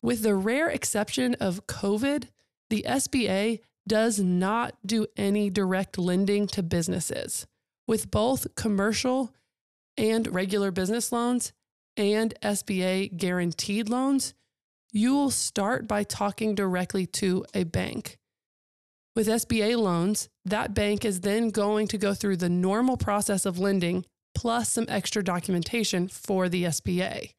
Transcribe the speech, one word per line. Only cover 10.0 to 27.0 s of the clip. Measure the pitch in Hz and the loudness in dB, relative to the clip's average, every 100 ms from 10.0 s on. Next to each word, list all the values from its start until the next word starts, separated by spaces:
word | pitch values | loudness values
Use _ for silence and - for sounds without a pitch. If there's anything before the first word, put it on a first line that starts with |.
| 220 226 220 | 0 2 0
regular | 180 185 208 196 | -2 0 0 0
business | 180 185 226 226 | 0 0 0 0
loans | 240 240 247 - _ _ _ _ - | 0 0 0 -2 _ _ _ _ -2
and | 202 214 226 - | 2 2 0 -2
S | 208 202 | -2 -2
B | - 190 | -2 0
A | 185 190 196 | 0 0 -2
guaranteed | 170 185 180 175 160 - 202 214 | -2 0 0 0 -2 -4 -2 0
loans, | 247 262 277 - - _ _ _ _ _ | 0 2 2 0 -10 _ _ _ _ _
you | 208 233 | 2 4
will | 277 277 | 4 2
start | - - - 202 262 220 | 0 -2 -2 0 0 0
by | 208 | -2
talking | 208 - 208 202 220 | -2 -2 -4 0 -2
directly | 202 196 180 180 196 | 0 0 0 -2 -2
to | 180 - 196 180 - | -2 -2 0 0 -2
a | 202 | -4
bank. | 170 170 180 - - - _ _ _ _ _ _ _ _ _ - | -2 -2 -4 -6 -10 -16 _ _ _ _ _ _ _ _ _ -2
With | 214 | 2
S | 226 | 0
B | 226 226 | 2 2
A | 208 240 | 2 2
loans, | 208 170 175 208 - _ | 2 2 2 0 -4 _
that | - 208 - | -4 -2 -2
bank | 202 208 208 | 0 0 0
is | 214 185 | 0 -2
then | 190 208 233 | 0 0 0
going | 214 202 214 214 | 0 2 2 0
to | 214 | 0
go | 202 | -2
through | 196 208 185 | 0 0 0
the | 180 | 2
normal | 175 185 208 254 247 | 2 2 2 2 2
process | - 208 202 196 | 0 0 0 0
of | 202 180 | 0 0
lending | 196 196 175 180 180 _ _ | 2 2 2 -2 -6 _ _
plus | - 240 233 220 | -4 0 0 0
some | - 226 | -2 -2
extra | - - 220 | -2 -2 -2
documentation | 190 180 170 180 165 233 214 185 180 | 0 -2 0 -2 0 -2 0 0 -2
for | - - 196 185 | -6 -2 0 2
the | 180 | 0
S | 175 156 | 0 -2
B | - 180 | -2 -2